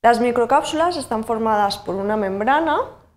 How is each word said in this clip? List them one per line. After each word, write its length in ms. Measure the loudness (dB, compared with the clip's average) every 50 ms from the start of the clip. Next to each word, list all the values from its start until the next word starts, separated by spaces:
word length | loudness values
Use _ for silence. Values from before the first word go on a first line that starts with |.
Las 200 | 6 4 4 4
microcápsulas 720 | 2 0 2 0 2 4 2 2 2 0 -2 0 0 0 0
están 300 | -4 -6 -6 -6 -6 -2
formadas 520 | -4 -4 -2 0 0 2 2 2 0 -2
por 180 | -6 -6 -6 -6
una 200 | -4 -2 -2 -2
membrana 640 | -2 -2 -2 -2 -2 0 0 2 2 2 0 -2 -2 -2 -6 -10 -20 _ _ _